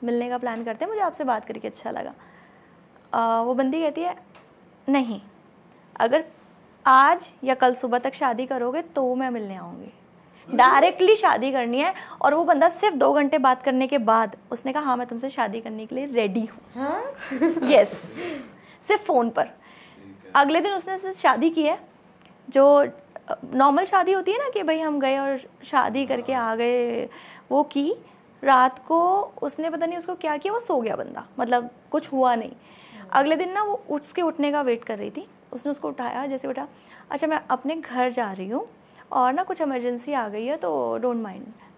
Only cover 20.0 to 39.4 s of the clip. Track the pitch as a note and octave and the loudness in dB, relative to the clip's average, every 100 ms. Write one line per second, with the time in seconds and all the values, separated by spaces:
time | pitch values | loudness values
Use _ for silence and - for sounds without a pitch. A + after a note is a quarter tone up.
20 | - - - C4+ C#4+ E4 G4 F#4+ F#4 F#4+ | -20 -20 0 2 4 2 0 -4 -6 -8
21 | F#4+ F#4+ D4 A#3 D#4+ D#4+ D4+ F#4 - _ | -8 0 2 4 2 2 0 -2 -8 _
22 | _ _ - _ - C4+ C#4 C#4+ C#4+ - | _ _ -20 _ 0 6 8 8 4 -2
23 | - - - - B3 B3+ C#4 C#4+ F#4+ F#4+ | -20 -14 -10 -10 -4 4 4 4 2 2
24 | F4+ F#4+ F#4 A#4 C#5 A4 D#4+ D#4+ D#4 D4 | 2 0 0 -2 -2 -4 -2 -2 -2 -2
25 | C4+ C4+ C#4 C4+ - - - C#4 A#3 B3+ | 0 0 -2 -4 -8 -20 -2 0 0 0
26 | C4 B3 B3 B3+ A3+ A3+ A#3+ B3 A#3+ A#3 | -2 -4 -2 -2 -2 -2 0 0 -2 -4
27 | - - - - - C4+ D4 C#4 D4 A#4 | -8 -12 -20 -16 -2 0 0 -2 -2 -4
28 | - _ _ - C4+ B3+ B3+ B3+ - E4 | -10 _ _ -4 4 4 4 0 0 2
29 | F4 G4 - - C#4+ - D#4+ D#4+ E4 F4 | 2 0 -2 -6 -8 -6 -6 -4 -4 -6
30 | E4+ F4+ D#4 D4 G4 A4+ A4+ C#4 A3+ - | -8 -6 -4 -4 -4 -4 -2 -2 -2 -6
31 | - - - - A#3 B3 A#3+ - - D4+ | -8 -12 -12 -6 0 0 -2 -14 -4 -4
32 | - C4 B3+ A#3 - - - - - G#3+ | -2 2 2 2 -4 -14 -20 -20 -20 -20
33 | F#3+ - C#4+ D#4+ F#4 G4+ G#4 G4+ - D4 | 0 2 2 2 0 -2 -2 -4 -6 -8
34 | - - E4 D#4+ C#4+ D4 C4 A#3 A#3 G#3 | -6 -2 -2 0 -2 0 0 -2 -4 -10
35 | G#3 D4+ G4+ _ - A#3+ C#4+ C#4+ D4+ C4+ | -8 -12 -16 _ -16 -10 -8 -6 -8 -6
36 | A#3+ B3 C#4 C4 C4+ C4 B3 - - - | -6 -6 -6 -6 -6 -8 -10 -14 -20 -20
37 | - C#4+ D#4 - - B3+ C#4 E4 - B3 | -10 -4 -2 -2 -2 -4 -4 -6 -6 -2
38 | B3+ B3 G#3+ F#3+ F#3+ C4 A#4 - _ - | -2 -2 -4 -6 -6 -6 -8 -14 _ -20
39 | - - B3 D4+ | -4 0 2 0